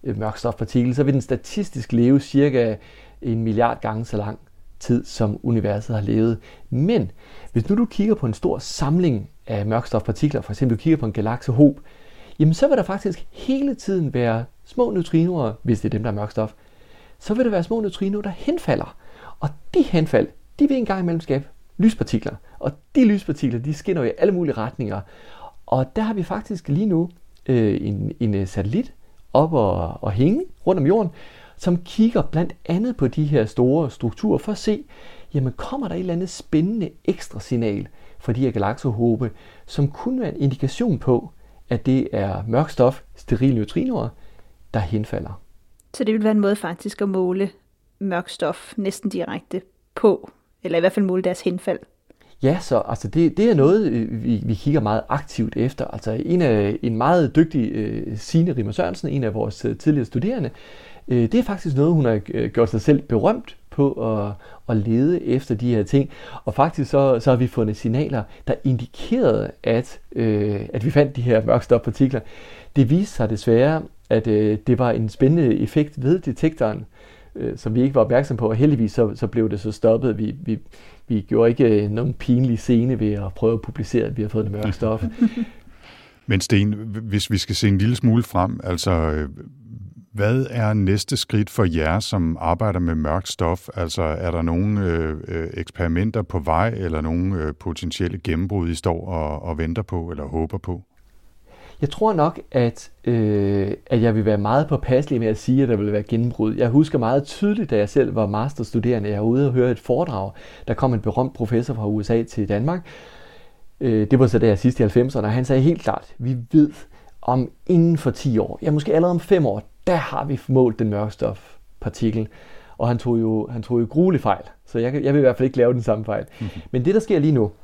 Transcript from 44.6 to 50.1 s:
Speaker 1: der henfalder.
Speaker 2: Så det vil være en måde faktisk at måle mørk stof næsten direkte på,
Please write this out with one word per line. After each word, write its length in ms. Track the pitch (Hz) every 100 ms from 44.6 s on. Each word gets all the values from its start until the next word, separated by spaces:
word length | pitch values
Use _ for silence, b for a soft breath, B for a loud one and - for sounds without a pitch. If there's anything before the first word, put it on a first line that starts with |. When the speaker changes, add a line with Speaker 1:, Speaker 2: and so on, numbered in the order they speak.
| -
Speaker 1:
der 60 | 117
henfalder. 600 | 92 107 107 104 85 95 - - _ _ _
Speaker 2:
Så 100 | -
det 100 | 214
vil 100 | 220
være 80 | 214
en 80 | 214
måde 160 | 202 202
faktisk 460 | 175 170 208 -
at 80 | 202
måle 400 | 190 180 185 196 - _ _ _ _
mørk 300 | 202 175 175
stof 440 | - 156 170 - -
næsten 320 | 196 196 202
direkte 520 | 185 165 170 - 185 - _ _ -
på, 360 | 220